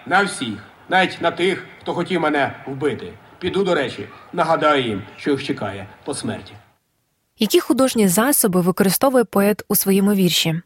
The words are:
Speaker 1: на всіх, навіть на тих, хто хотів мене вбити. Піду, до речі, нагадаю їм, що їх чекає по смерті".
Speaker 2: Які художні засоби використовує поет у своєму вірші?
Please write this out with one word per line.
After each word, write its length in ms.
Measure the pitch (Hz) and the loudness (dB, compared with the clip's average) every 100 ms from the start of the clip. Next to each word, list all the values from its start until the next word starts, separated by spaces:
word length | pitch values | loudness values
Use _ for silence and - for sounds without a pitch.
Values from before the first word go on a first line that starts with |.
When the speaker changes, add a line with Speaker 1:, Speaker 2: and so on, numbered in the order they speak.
| - | -2
Speaker 1:
на 160 | 185 | 0
всіх, 360 | 196 - 120 98 - - - | 0 -4 -8 -10 -14 -20 -2
навіть 320 | 180 180 170 | 0 0 -2
на 100 | 165 | -4
тих, 360 | 165 180 175 - - | 0 -2 -2 -10 -14
хто 140 | - | -8
хотів 260 | 160 170 180 | -6 -4 -2
мене 440 | 156 147 127 - - | 0 0 -2 -6 -12
вбити. 460 | 135 143 104 92 90 - - | -4 -4 -4 -12 -18 -20 -8
Піду, 260 | 180 185 | -4 -2
до 100 | 185 | 0
речі, 340 | 165 120 - 110 - - | 0 -2 -8 -14 -16 -10
нагадаю 520 | 175 160 156 156 143 | -4 0 2 2 2
їм, 180 | 120 101 - - | 0 -6 -8 -8
що 140 | - | -4
їх 140 | 139 | -2
чекає 420 | - 135 101 98 95 - | -4 -6 -6 -10 -14 -14
по 100 | - | -12
смерті". 380 | 139 117 92 87 - _ _ _ _ _ _ _ _ | -8 -8 -10 -14 -20 _ _ _ _ _ _ _ _
Speaker 2:
Які 220 | 214 349 | 2 2
художні 480 | - 254 262 240 196 | 2 2 2 2 2
засоби 520 | 175 254 294 214 180 | 2 2 2 2 2
використовує 640 | 175 180 190 175 269 254 | 0 2 0 4 2 4
поет 380 | 233 202 202 208 - | 2 2 2 0 -2
у 80 | 208 | -2
своєму 380 | 196 196 196 | 2 2 4
вірші? 460 | 202 175 160 165 160 | 4 2 2 -2 -4